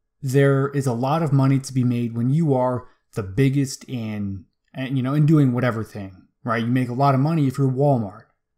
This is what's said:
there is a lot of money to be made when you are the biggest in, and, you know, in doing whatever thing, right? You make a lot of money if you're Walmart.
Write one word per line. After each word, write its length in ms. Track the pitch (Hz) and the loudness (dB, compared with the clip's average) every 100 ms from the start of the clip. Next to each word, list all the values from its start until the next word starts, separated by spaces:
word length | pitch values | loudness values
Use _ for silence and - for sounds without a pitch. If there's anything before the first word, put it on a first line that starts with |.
| _ _ | _ _
there 460 | 135 131 139 135 139 | -2 2 4 2 0
is 160 | 143 131 | -2 -2
a 80 | |
lot 300 | 117 131 160 | -2 -2 -2
of 80 | 160 | 0
money 280 | 135 135 135 | 2 2 2
to 140 | 135 | 0
be 120 | 131 123 | -2 0
made 280 | 120 120 | 0 -4
when 160 | 117 120 | -4 0
you 240 | 147 165 | 0 2
are 340 | 135 127 127 - _ _ | 0 0 -4 -8 _ _
the 100 | - | -10
biggest 600 | 95 95 135 135 135 - - | -6 0 2 2 -2 -6 -12
in, 580 | 131 110 107 101 98 - _ _ | -10 -8 -6 -6 -8 -14 _ _
and, 240 | - 131 135 | -12 -6 -4
you 60 | |
know, 100 | 123 | -2
in 120 | 151 151 | 2 4
doing 280 | 160 135 | 6 4
whatever 300 | 123 123 113 | 2 0 -2
thing, 440 | 107 107 95 92 _ _ | -8 -10 -14 -16 _ _
right? 200 | 123 117 | -4 -2
You 80 | 117 | 0
make 180 | 127 123 | 0 -2
a 40 | |
lot 220 | 123 139 135 | 0 2 2
of 60 | |
money 260 | 143 165 135 | 2 2 0
if 100 | 131 | 0
you're 140 | 135 | -2
Walmart. 540 | 127 143 131 101 - - _ _ | 2 2 2 -2 -10 -20 _ _